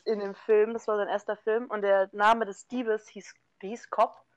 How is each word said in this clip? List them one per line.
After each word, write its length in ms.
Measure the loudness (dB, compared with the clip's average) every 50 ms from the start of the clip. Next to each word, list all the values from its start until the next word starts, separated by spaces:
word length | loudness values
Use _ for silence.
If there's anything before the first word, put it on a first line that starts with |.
| _
in 160 | -4 -4 -4
dem 140 | -4 -6 -10
Film. 380 | -8 -2 2 2 4 2 2 -2
Das 120 | -4 -4
war 100 | -4 -2
sein 120 | -2 -2 -2
erster 280 | -4 -4 -4 -6 -8
Film 300 | -6 _ -2 -2 -2 -2
und 160 | -4 -6 -2 2
der 260 | 2 4 4 2 0 0
Name 340 | 2 4 4 4 4 2
des 220 | -2 -6 -10 -12 _
Diebes 400 | -6 -4 -2 -2 -2 -2 -4 -10
hieß, 260 | -18 -18 -18 -18 -20 _ _ _ _ _ -12
hieß 280 | -12 -12 -12 -12 -6
Cop. 240 | 0 0 0 0 0 -6 _ _ _